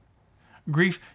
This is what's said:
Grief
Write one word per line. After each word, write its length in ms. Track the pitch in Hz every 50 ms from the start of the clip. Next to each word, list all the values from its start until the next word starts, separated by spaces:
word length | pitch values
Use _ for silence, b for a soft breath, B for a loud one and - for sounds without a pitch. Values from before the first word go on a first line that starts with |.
| _ _ _ _ _ _ b b b b b b _ -
Grief 320 | 147 151 180 190 170 B B B